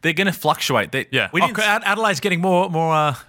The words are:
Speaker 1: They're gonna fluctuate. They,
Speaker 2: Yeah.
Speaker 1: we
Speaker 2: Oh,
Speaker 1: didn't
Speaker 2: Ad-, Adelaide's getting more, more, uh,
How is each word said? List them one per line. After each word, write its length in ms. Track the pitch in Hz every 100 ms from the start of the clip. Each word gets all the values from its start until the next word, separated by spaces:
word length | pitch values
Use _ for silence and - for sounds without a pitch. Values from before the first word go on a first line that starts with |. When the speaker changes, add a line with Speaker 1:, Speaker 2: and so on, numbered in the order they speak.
Speaker 1:
They're 120 | 165
gonna 180 | 165 196
fluctuate. 640 | - 151 151 - 123 98
They, 140 | 135 -
Speaker 2:
Yeah. 160 | 127 98
Speaker 1:
we 80 | 165
Speaker 2:
Oh, 60 | 170
Speaker 1:
didn't 120 | 208
Speaker 2:
Ad-, 240 | 214 214 202
Adelaide's 340 | 208 220 170
getting 180 | 202 175
more, 300 | 185 180 190
more, 260 | 160 160 156
uh, 200 | 151 127